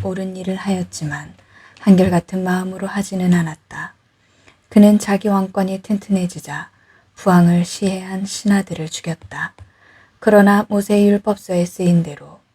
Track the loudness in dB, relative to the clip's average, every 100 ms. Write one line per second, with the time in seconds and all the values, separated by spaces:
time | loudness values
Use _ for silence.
0 | -8 -6 -8 -8 -8 -6 -4 -4 -6 -8
1 | -8 -8 -12 -20 _ _ -20 _ 4 4
2 | 4 0 -2 -6 -4 -4 -6 -10 -8 -8
3 | -6 -2 2 2 0 -6 _ -14 -14 -16
4 | _ _ _ _ _ _ _ 4 6 6
5 | 2 -2 -2 -2 -2 -4 -4 -6 -6 -6
6 | -2 -2 -2 -6 -12 -12 -14 _ _ _
7 | _ -6 2 4 6 4 0 -4 -4 -4
8 | -8 -10 -8 -6 0 0 0 -8 -10 -10
9 | -10 -10 -12 -12 -12 -12 -20 _ _ _
10 | _ _ 4 6 6 4 0 -4 0 2
11 | 4 2 0 -6 -4 -4 -4 -2 2 2
12 | 0 -8 -20 -20 _